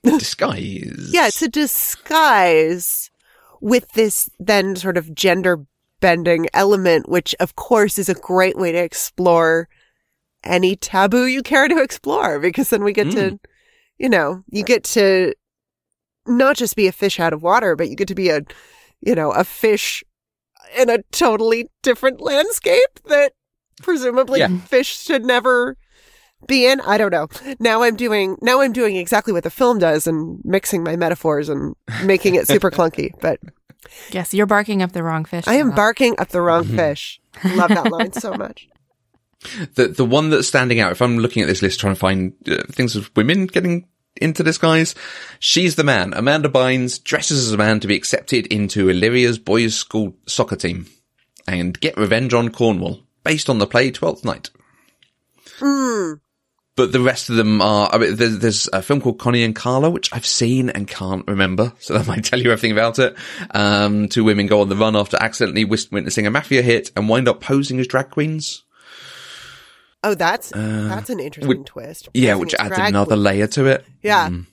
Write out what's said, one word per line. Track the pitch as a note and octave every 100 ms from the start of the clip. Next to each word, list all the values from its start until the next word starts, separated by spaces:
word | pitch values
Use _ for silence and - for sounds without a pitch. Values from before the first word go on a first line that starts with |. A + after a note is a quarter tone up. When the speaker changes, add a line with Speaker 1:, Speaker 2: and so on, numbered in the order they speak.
Speaker 1:
disguise. | - D#4 - - - G2 - G3 - - -
Speaker 2:
Yeah, | F4 B3
it's | -
a | D#4
disguise | D4 D4 - - - - D#4 D4+ A3 F3+ D#3+ D#3+ F3+ - - - _ _ _ _ _
with | G#3 B3 -
this | A3 A3 - - _
then | F#3 G3+ F#3+ F#3
sort | F#3 F3
of | D#3+
gender | D3+ F#3+ F3 F3+ E3+ C#3 _ _ _
bending | F#3+ E3+ E3+ E3+ E3
element, | - G3 G3+ F#3 D#3+ -
which | F3 - -
of | F#3 -
course | - A3+ G3+ -
is | G3
a |
great | F3+ - F#3 F#3 -
way | F3+
to | E3+
explore | E3+ - - - F3+ E3+ E3 E3 E3+ _ _ _ _ _ _ _
any | - F3+ F#3 G3
taboo | - F#3+ G3 A#3+ B3+
you | C4
care | - - C#4
to | D#4+
explore, | C4+ - C4+ - - D3
because | E3+ E3+ -
then | A3
we | G3+
get | G#3 E3
to, | G#3+ F#3+
Speaker 1:
Mm. | G3+ - _ _ _ _ _
Speaker 2:
you | B3+
know, | G3 D3 F#3 -
you | G3+
get | G#3 B3
to | - A#3 G3 F#3+ F3 - _ _ _ _ _ _ _ _ -
not | B3 C4+ C#4+
just | A#3 -
be | F#3+
a |
fish | - G3+ -
out | E3
of | D#3
water, | E3 A3 G#3 D3+
but | E3+
you | C#3+
get | G3
to |
be | F#3+ F#3
a, | D3+ D3 - - _ _ _
you | -
know, | B3 D3+
a | G#2
fish | F#3+ - A3 G#3 - - _ _ _ _ _ _ - A#3+
in | B3
a | A#3 -
totally | - D#4+ G#3+ A3+ A3+ A#3 _
different | C4+ A#3+ C4 B3+
landscape | D#4 C#4+ F#4+ A4+ G#4 B4+ C5 - -
that | D4 C#4+ _ _ _ _ _
presumably | - D#4+ B3+ B3 B3+ C4+
Speaker 1:
Yeah. | G3+ F3+
Speaker 2:
fish | - C4 C#4 -
should | - C#4+
never | A#3+ B3 B3 B3 B3+ C4 _ _ _ _ _ _ -
be | C4 B3
in. | C4+
I | G#3+ G#3+
don't | G#3
know. | E3+ D#3 - C4 C4
Now | A3+ A3
I'm | A#3 G#3+
doing, | A#3+ G#3+ F#3+ F#3+
now | B3 C4
I'm | C4+
doing | A3+ A3 F#3+
exactly | F3 A3 A3+
what | F3
the | -
film | - B3 A3+
does | E3 D#3 E3
and | D#3+ D#3+ -
mixing | - F#3+ - F#3+
my | E3 E3+
metaphors | E3+ E3+ D#3+ D3 D3+
and | C#3+ C#3+ - - A2+
making | F#3+ F#3+ G3+
it | F3+ -
super | F3 F#3+
Speaker 1:
<laughs> | -
Speaker 2:
clunky, | E3 - C#3 -
but | D#3+ - - _ _ _ - - -
Speaker 3:
Yes, | F#3 E3+
you're | G3 G#3
barking | G#3 G#3 G3
up | F3+
the | F3
wrong | E3 D#3+ D#3+
fish, | E3+ E3
Speaker 2:
I | B3
am | C#4
Speaker 3:
Noah. | C#3+
Speaker 2:
barking | G#3+ A3+ A#3+ -
up | F3+
the | F3+
wrong | F3 E3
Speaker 1:
Mm-hmm. | D#3+ A#2
Speaker 2:
fish. | D#3+ C#3+ - - _ -
Love | F#3 F#3 F3
that | G3 D#3+
line | E3 G3+
so | - A3
Speaker 1:
<laughs> | -
Speaker 2:
much. | - - _ _ _ _ _ _ _ _ - - D3+
Speaker 1:
The, | - B2
the | - A#2+
one | C#3 D#3
that's | D3+ -
standing | C#3 B2+ A#2
out, | F#2+
if | F2+
I'm | B2 A#2
looking | A#2+ A2+
at | E2
this | F#2+
list | F#2+ -
trying | G2+
to | F#2+
find, | F#2+ F#2+ F#2 - -
uh, | D#2+ -
things | - B2 A2
of | G2+
women | - A#2 F#3+ F#3
getting | F3+ F3+ F3 - _ _ -
into | D#3+ D#3
disguise, | D#3+ D#3 E3 D#3+ D#3+ - - - - -
she's | - E3 F3+ D#3
the |
man. | D3 A#2 F#2
Amanda | - B2 D#3 D3
Bynes | C3 B2+ C3 B2 -
dresses | - D3+ D3 D3 A#2+
as |
a | G#2
man | G#2+ G#2+
to | G2
be | G2+
accepted | - - - B2 -
into | G#2 G2+ G#2+ F#2
Illyria's | F2+ G#2+ B2 A#2+ A2
boys' | - A2 A2+ A2
school | - A2 G2+ - -
soccer | - A#2 F#2+
team | F2 F2 F2 _ _ _ _ - -
and | F#2 F2+ F2
get | D#3 -
revenge | G#2 A2+ B2+
on | A#2+ A#2
Cornwall, | - A#2 F#2+ F2+ - _ _
based | - D#3 -
on | A#2
the | G2
play | A#2+ C3
Twelfth | - E3 -
Night. | A2 - - _ _ _ _ _ _ _ _ _ - -
Speaker 2:
Mm. | C#4 C#4 B3+ A3 E3+ D3+ _ _ _ _ _ -
Speaker 1:
But | B2+
the | C3
rest | B2 B2 -
of | A2+
them | G#2+ G#2+
are, | G2+ G#2 G2+
I | A2+
mean, | G#2+ A2
there's, | A#2 G#2
there's | A2+ G2+ -
a | F#2+
film | - C#3+
called | C3 A2
Connie | A#2+ A#2+
and | A2+
Carla, | A2 A#2+ C3 D#3
which | F3 -
I've | A#2+ -
seen | - A#2 C3 B2+
and | - G2+
can't | - F#2 F#2+ -
remember. | G2 F#2+ F#2 A#2+ -
So | - G#2+
that | -
<laughs> |
might | F#2+
tell | G#2+ B2+
you | A#2+
everything | A2 A#2
about | G#2+ A#2 A2+
it. | B2+ - - - -
Um, | G2+ G#2 G2+ G#2 G#2 G#2
two | A#2+
women | A2 G2+ G2+
go | G#2
on | G2
the | G2
run | A2 G#2+
after | G2+ -
accidentally | A2+ - G#2+ F#2
wis-, | G#2 G#2+ -
witnessing | G2+ - - G#2
a |
mafia | C3 - C3+
hit | B2 A#2 - -
and | G#2+
wind | A#2 B2
up | -
posing | - C#3 C#3 B2+
as | B2
drag | C3 C3+
queens. | - D3+ D#3+ C#3+ - _ _ - - - - - - - - - _ _ _
Speaker 2:
Oh, | G#3
that's, | F#3 E3+ A#3 -
Speaker 1:
Uh, | - G#2+ G#2+ G#2+
Speaker 2:
that's | - -
an | A3+
interesting | C#3 D3+ C#3+ C3+
Speaker 1:
which, | C3+
Speaker 2:
twist. | - C#3+ D#3+ -
Speaker 1:
yeah, | B2+ B2
Speaker 2:
Posing | G2+
Speaker 1:
which | E2+
Speaker 2:
as | -
Speaker 1:
adds | G#2 F#2
Speaker 2:
drag | G#3
Speaker 1:
another | G2+ G2+
Speaker 2:
queens. | G#2+
Speaker 1:
layer | G3+ G3 G#3
to | - C3+
it. | C3+ _ _
Speaker 2:
Yeah. | G#3 G3+ E3
Speaker 1:
Mm. | F2 F2